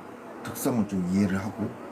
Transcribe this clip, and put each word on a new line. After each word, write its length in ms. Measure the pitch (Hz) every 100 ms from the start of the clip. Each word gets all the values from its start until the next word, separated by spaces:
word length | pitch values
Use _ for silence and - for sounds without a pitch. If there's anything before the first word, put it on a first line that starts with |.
| - - - -
특성을 440 | - - 143 123 98
좀 180 | 98 90
이해를 260 | 95 101 95
하고 260 | 104 - 101 - -